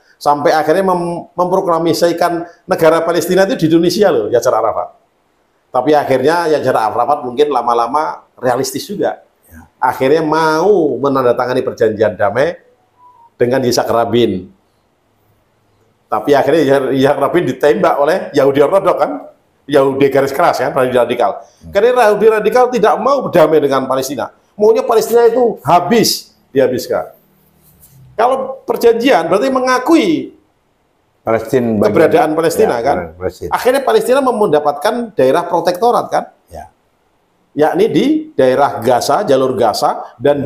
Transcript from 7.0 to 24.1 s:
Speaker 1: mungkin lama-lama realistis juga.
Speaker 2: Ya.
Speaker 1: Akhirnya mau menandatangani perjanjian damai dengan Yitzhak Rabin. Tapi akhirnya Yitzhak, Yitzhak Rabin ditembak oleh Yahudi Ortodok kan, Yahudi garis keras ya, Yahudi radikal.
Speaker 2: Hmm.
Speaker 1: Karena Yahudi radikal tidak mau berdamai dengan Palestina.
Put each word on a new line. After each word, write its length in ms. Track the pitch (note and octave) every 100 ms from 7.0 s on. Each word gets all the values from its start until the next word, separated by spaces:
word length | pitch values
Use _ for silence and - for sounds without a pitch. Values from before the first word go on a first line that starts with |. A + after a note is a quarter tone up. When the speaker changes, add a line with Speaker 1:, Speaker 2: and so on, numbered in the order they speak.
| A#2+ D3 C3
Speaker 1:
mungkin 240 | B2 D3
lama-lama 720 | B2+ A#2 A#2 A#2 D3 D#3+ - _ _
realistis 480 | B2 B2 C3 C#3 -
juga. 320 | G3 A#2+ - _ _
Speaker 2:
Ya. 240 | _ - - _
Speaker 1:
Akhirnya 480 | C3 - C3+ D#3
mau 720 | D#3 D#3 D#3+ D#3 F#3+ G3+ D3+ A#2+
menandatangani 640 | C#3 C3+ B2 A#2+ B2 B2+
perjanjian 560 | B2 G#2+ A2+ G#2 G#2 F#2+
damai 400 | G2+ A2 D#3 F3+ _ _ _ _ - _ - -
dengan 240 | A#2+ C3
Yitzhak 320 | A#2+ A#2 A2+
Rabin. 560 | A#2 A2+ A#2 A2+ F#2 F2+ _ _ _ _ _ _ _ _ _ _ _ _ _ _ _ _
Tapi 240 | G#2+ C#3
akhirnya 280 | C#3+ C3+ D#3+
Yitzhak, 200 | C3+ C#3 C3 C3+
Yitzhak 220 | C3 C#3
Rabin 240 | C3+ E3+
ditembak 500 | D3+ B2+ D3 D#3 E3+ C3+
oleh 180 | C#3+ F#3 -
Yahudi 320 | C#3+ C3+ C3
Ortodok 320 | C#3+ F#3+ F#3 D3+
kan, 160 | D3+ C#3+ - - _ _ -
Yahudi 400 | C#3+ C#3 C3+ C#3
garis 240 | C3+ C3+
keras 320 | - E3+ B2
ya, 80 | C3
Yahudi 240 | C#3+ B2+ B2
radikal. 480 | A#2 A#2+ G#2 - - _
Speaker 2:
Hmm. 100 | E2
Speaker 1:
Karena 380 | G3 A#3 B3 A3
Yahudi 180 | G3 A3
radikal 400 | A3 G#3 B3 B3
tidak 240 | A#3+ G#3+ E3+
mau 320 | A#3 C#4 G3
berdamai 320 | E3 D#3 D#3
dengan 240 | C#3 C3+
Palestina. 480 | B2+ C3 C3